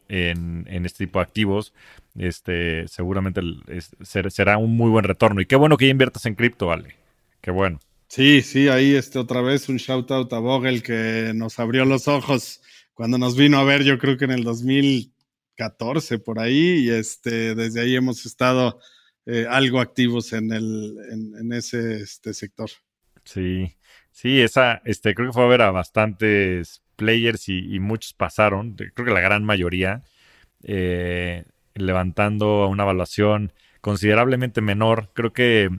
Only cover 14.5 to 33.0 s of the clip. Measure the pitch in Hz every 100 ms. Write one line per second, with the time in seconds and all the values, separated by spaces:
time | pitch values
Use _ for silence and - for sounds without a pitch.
14.5 | 117 127 139 139 127 - _ _ _ _
15.5 | - 107 - 117 156 - 113 - 110 117
16.5 | 139 175 170 117 113 110 - 120 113 113
17.5 | 110 113 117 120 127 127 113 113 - 127
18.5 | 127 123 123 _ _ _ _ 120 117 117
19.5 | 131 135 127 120 - 120 117 113 113 110
20.5 | 110 110 107 107 107 104 110 107 107 113
21.5 | 120 - 120 117 107 104 - 110 - 104
22.5 | - 110 - _ _ _ _ - 98 92
23.5 | 92 90 _ _ _ _ _ 123 135 113
24.5 | 135 123 113 117 104 107 101 127 120 123
25.5 | 123 104 92 85 110 110 92 107 101 95
26.5 | 90 82 - _ - 107 117 117 107 -
27.5 | 92 92 98 101 113 - - 90 - 107
28.5 | 98 113 98 95 - 120 95 95 104 107
29.5 | 98 87 90 92 120 - _ _ _ _
30.5 | _ - 98 90 90 90 87 90 87 -
31.5 | _ _ 101 92 92 90 92 104 107 104
32.5 | 104 98 98 98 92